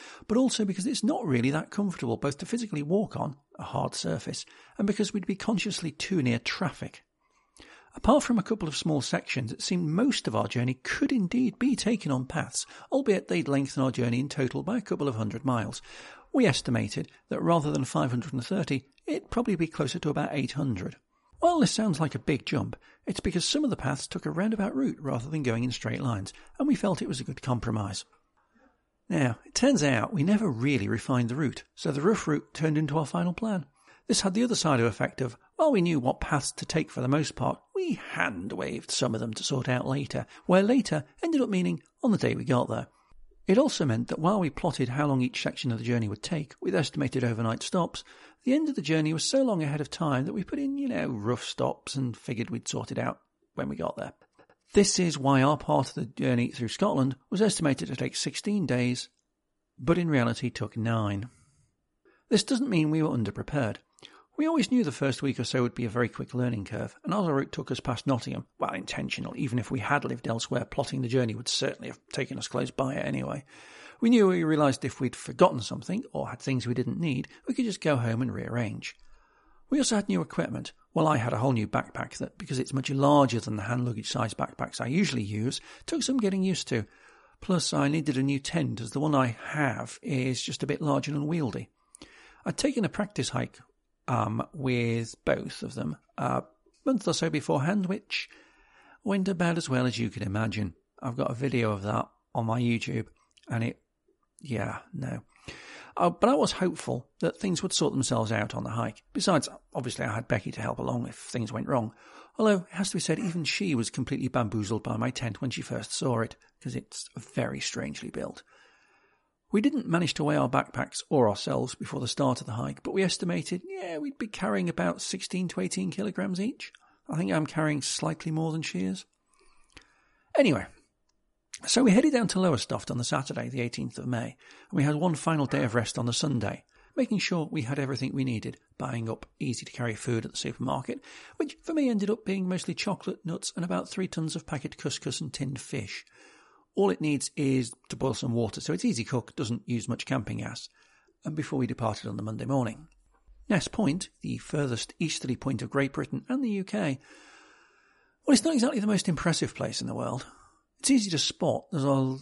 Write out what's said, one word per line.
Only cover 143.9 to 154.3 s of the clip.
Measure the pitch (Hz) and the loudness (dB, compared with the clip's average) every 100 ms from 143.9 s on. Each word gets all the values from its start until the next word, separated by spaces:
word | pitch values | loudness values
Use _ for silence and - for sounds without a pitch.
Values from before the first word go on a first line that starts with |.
| - 185 | -4 -4
tons | - 160 160 | -2 -4 -4
of | - | -6
packet | 147 147 - | -6 -6 -6
couscous | - - - 135 | -6 -4 -6 -6
and | 147 | -6
tinned | - - 123 | -4 -6 -6
fish. | - - 101 - - - - - - _ _ - | -8 -8 -8 -10 -16 -20 -20 -20 -20 _ _ 2
All | 196 | 2
it | 180 | 4
needs | 151 143 - - | 2 0 -2 -2
is | 135 131 120 - - | 2 2 0 -6 -12
to | 120 | -2
boil | 131 | -2
some | 127 139 | 0 0
water, | 117 110 - | 0 0 -2
so | - | -4
it's | 175 240 | 0 0
easy | 135 | 0
cook, | 113 127 - - | 0 -2 -4 -6
doesn't | 131 117 - | -4 -4 -2
use | 117 104 | -4 -2
much | 113 - | -6 -2
camping | 131 107 113 | -2 -2 -6
gas, | 113 - - _ _ _ _ _ - | -6 -10 -14 _ _ _ _ _ -8
and | 156 | -6
before | 143 139 | -4 -2
we | 120 | -2
departed | 123 113 104 113 | -2 -4 -4 -6
on | 107 | -6
the | |
Monday | 107 110 117 | -6 -6 -2
morning. | 139 117 113 156 _ _ _ _ - - | 0 0 -4 -16 _ _ _ _ -12 0
Ness | 196 - | 0 0
Point, | - 190 165 - _ | 0 2 2 -4 _
the | - | -6